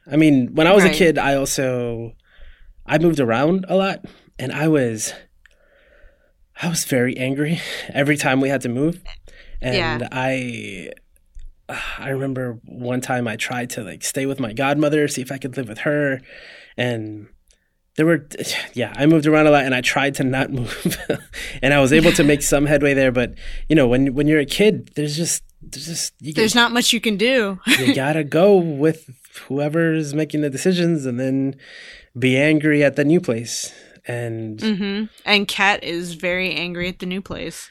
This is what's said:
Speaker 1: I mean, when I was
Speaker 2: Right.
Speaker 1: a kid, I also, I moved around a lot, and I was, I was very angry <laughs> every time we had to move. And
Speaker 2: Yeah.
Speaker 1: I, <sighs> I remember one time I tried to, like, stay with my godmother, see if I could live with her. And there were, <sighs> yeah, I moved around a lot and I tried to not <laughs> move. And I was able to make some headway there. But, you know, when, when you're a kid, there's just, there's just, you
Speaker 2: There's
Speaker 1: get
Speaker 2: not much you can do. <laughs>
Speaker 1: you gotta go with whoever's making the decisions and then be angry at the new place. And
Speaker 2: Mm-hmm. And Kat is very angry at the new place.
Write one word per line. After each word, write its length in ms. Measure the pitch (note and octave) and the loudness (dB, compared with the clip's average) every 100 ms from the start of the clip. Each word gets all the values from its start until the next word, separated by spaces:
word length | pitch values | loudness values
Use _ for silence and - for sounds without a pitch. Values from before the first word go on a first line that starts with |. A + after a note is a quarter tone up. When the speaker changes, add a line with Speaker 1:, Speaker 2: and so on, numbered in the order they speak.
| - | -2
Speaker 1:
I 60 | D3 | 4
mean, 360 | D#3 C3+ A#2+ | 6 6 2
when 140 | C#3 D#3+ | 2 4
I 60 | |
was 100 | G3+ | 6
Speaker 2:
Right. 100 | F3+ | 6
Speaker 1:
a 40 | D3+ | 4
kid, 200 | F3 C#3 | 2 2
I 160 | C#3 C#3 | 0 0
also, 760 | C3+ - C3 B2 A#2+ A#2 A#2 - _ - - - - - - | -2 -2 -2 -2 -4 -8 -10 -16 _ -20 -20 -20 -20 -16 -2
I 120 | D#3 | 2
moved 200 | E3+ D#3 | 4 2
around 460 | A#2 A2+ D3+ F#3+ F3+ | 2 2 2 0 0
a 80 | F#3 | 0
lot, 300 | G3 E3+ - - _ - | 0 -4 -12 -20 _ -10
and 140 | B2+ | -8
I 160 | C3 D#3+ | -2 2
was, 460 | D3+ A#2+ A2 - - - _ _ _ _ _ _ _ - _ _ _ _ - | 2 2 -2 -8 -10 -18 _ _ _ _ _ _ _ -20 _ _ _ _ -8
I 60 | F3 | -4
was 160 | E3 - | -4 0
very 300 | C3 B2 B2+ | 0 0 -2
angry 420 | B2+ C#3 D3+ E3 - - | -4 -2 -2 -4 -6 -12
<laughs> 140 | - | -6
every 280 | - C#3+ D3 | -2 0 0
time 240 | D3 C3 | 2 2
we 80 | C3+ | 0
had 120 | C3+ | -2
to 80 | B2+ | -2
move. 320 | A#2+ D#3 F3 - - - - - - | -2 -2 -4 -12 -20 -20 -20 -14 -8
And 140 | B2+ F#3+ E3 D3+ | -4 -2 -2 -4
Speaker 2:
Yeah. 60 | - | -6
Speaker 1:
I, 800 | C3 C3 C3 B2 A2+ G#2 F#2+ D2+ - _ _ _ - - - - - - | -4 -4 -4 -6 -10 -12 -12 -14 -18 _ _ _ -16 -16 -16 -14 -12 -10
<sighs> 100 | - | -10
I 120 | D#3 | -6
remember 500 | C3+ C3+ C3 B2+ A#2 - | -6 -4 -6 -8 -10 -16
one 360 | - A#2+ B2+ | -10 -6 -4
time 260 | B2+ B2 A#2+ | -2 -2 -4
I 80 | A2 | -4
tried 340 | - B2 B2 | -6 -6 -8
to, 120 | - | -10
like, 200 | G2 D#2+ | -12 -10
stay 220 | - C#3+ C3+ | -8 -4 -4
with 140 | C3+ | -4
my 140 | A#2 | -6
godmother, 540 | A2+ C3+ D3 D3 D3+ D3 | -2 0 2 2 2 0
see 140 | C3+ | -4
if 100 | B2 | -8
I 60 | C3+ | -8
could 200 | C3+ C3 | -8 -8
live 100 | A2+ | -10
with 120 | A2 | -6
her. 420 | D#3 D3 C#3+ C3 - - - - - - | -4 -2 -2 -4 -10 -20 -20 -20 -12 -6
And 500 | B2 A#2 G#2+ G#2+ G#2 _ _ _ _ _ _ - | -4 -4 -8 -12 -16 _ _ _ _ _ _ 0
there 80 | D#3 | 2
were, 220 | D#3+ D3 - - | 2 -2 -10 -8
<sighs> 240 | - - | -8 -8
yeah, 200 | A#2+ G#2+ - | -6 -6 2
I 100 | D3 | 4
moved 200 | D#3+ D3 | 6 6
around 200 | D#3 D3+ | 6 6
a 40 | |
lot 140 | D3 C3 | 6 4
and 100 | B2+ | 0
I 60 | |
tried 340 | - C#3 C#3 C#3 | 0 0 0 0
to 80 | |
not 280 | C3 C3 C3+ | 0 0 -2
<laughs> 80 | C3 | -4
move. 380 | A2+ - F3+ - - - - - - - | -6 -4 -4 -4 -4 -6 -8 -14 -12 -2
And 120 | C3 | 2
I 60 | C#3+ | 4
was 140 | C3+ | 6
able 180 | D#3 E3 | 6 6
to 100 | E3+ | 6
make 180 | D3 D3 | 4 2
some 240 | - C#3+ D3 | 2 2 4
headway 280 | D3 C#3+ | 2 4
there. 180 | C3+ C3 | 4 2
But, 220 | B2 A2+ - - - - | 2 -2 -4 -10 -8 2
you 60 | D#3 | 4
know, 120 | B2 | 4
when, 260 | B2 C#3 B2+ | 4 2 2
when 120 | D3 | 2
you're 120 | D#3 | 2
a 60 | C#3+ | 2
kid, 460 | - G#3 D#3+ - - | 2 2 2 -2 -6
there's 200 | D3 D3 | -4 -4
just, 260 | E3 - - _ | -4 -6 -10 _
there's 240 | D#3+ - D3+ | -18 -14 -10
just, 280 | E3 - - | -8 -8 -10
you 140 | C3+ | -6
Speaker 2:
There's 200 | D#3 A3 | 0 2
Speaker 1:
get 60 | A#3+ | 4
Speaker 2:
not 120 | A#3 | 2
much 200 | A#3 - | 2 2
you 60 | A#3 | 0
can 160 | A3+ G3 | 0 0
do. 420 | A#3 C4 G3+ F#3 | 2 2 0 -2
<laughs> 40 | - C#4 | 0 2
Speaker 1:
you 140 | C3 | 2
gotta 300 | F#3+ C#3 D#3 | 2 0 0
go 320 | D3 D#3 G3+ F#3+ | 0 4 6 6
with 540 | F3 C#3 D#3 D#3 - - - - - | 4 0 0 0 -8 -20 -20 -18 -8
whoever's 640 | C3+ D3 D#3+ E3 D#3+ D3 | -4 -2 0 0 0 -2
making 280 | D3 D3+ D3+ | -4 -2 -2
the 80 | D3 | -2
decisions 560 | B2+ F#3 F3+ E3+ D#3+ C3 | -2 0 2 2 0 -2
and 140 | A#2+ | -2
then 360 | C3 C3+ C3+ C#3 - - - - - A#2+ | -2 0 -2 -6 -14 -20 -20 -20 -18 -2
be 180 | B2+ C3 | 2 4
angry 460 | D3+ D#3 D3+ D3 | 4 4 4 4
at 120 | C#3+ C#3+ | 4 2
the 100 | C#3+ | 4
new 160 | F3 | 2
place. 500 | F3+ A2+ A#2 - - - - _ - | 2 -4 -4 -8 -10 -14 -20 _ -10
And 500 | A#2+ A#2+ A2+ A2 G#2+ | -6 -6 -6 -8 -4
Speaker 2:
Mm-hmm. 460 | A3 G3 G3+ G3+ A3 - - | -2 -2 -2 -4 -6 -8 0
And 220 | G#3 G3+ | 0 0
Kat 360 | - G3 G#3 | 0 0 0
is 320 | - E3+ F3 D#3+ | -4 -8 -8 -6
very 360 | F3+ F3+ F#3 D3+ | -4 -4 -4 -6
angry 320 | F3 F3 F3+ | -6 -6 -8
at 80 | F3+ | -8
the 60 | F#3 | -8
new 160 | F#3 | -8
place. 480 | - - E3 - - | -10 -12 -12 -14 -18